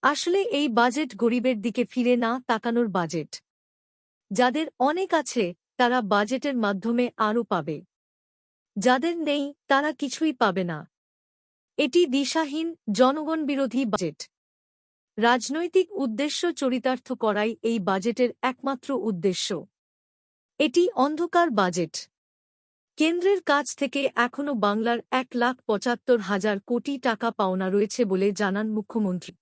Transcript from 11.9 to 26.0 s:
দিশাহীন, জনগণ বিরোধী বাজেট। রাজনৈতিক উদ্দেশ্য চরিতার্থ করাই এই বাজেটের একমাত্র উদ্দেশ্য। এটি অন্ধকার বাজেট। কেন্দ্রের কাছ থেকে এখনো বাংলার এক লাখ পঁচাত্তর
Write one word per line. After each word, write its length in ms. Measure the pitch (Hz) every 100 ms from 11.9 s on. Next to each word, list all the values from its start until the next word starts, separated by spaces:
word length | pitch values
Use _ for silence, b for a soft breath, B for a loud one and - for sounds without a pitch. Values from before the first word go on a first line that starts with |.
| 349 349
দিশাহীন, 680 | 262 269 320 311 294 330 330 -
জনগণ 520 | 196 254 294 302 320 285
বিরোধী 400 | 277 269 240 262
বাজেট। 460 | 196 175 143 - _ _ _ _ _ _ _ _ -
রাজনৈতিক 720 | 226 247 226 294 349 381 370
উদ্দেশ্য 600 | 403 269 214 294 - 349
চরিতার্থ 600 | 294 269 254 262 254 -
করাই 440 | 254 226 208 214 220
এই 180 | 226 233
বাজেটের 500 | 185 190 196 233 247 -
একমাত্র 520 | 262 254 277 269 -
উদ্দেশ্য। 720 | 262 208 185 190 180 - 175 - _ _ _ _ _ _ _ _ _
এটি 300 | 294 294 359
অন্ধকার 600 | 427 269 302 339 349 339
বাজেট। 580 | 214 185 175 160 - - _ _ _ _ _ _ _ _ -
কেন্দ্রের 440 | 311 349 359 392
কাছ 340 | - 285 269 -
থেকে 340 | 277 285 269 -
এখনো 380 | 240 - 285
বাংলার 460 | 262 202 208 226 233 -
এক 160 | 254 262 247
লাখ 260 | 240 254
পঁচাত্তর 580 | - 208 247 240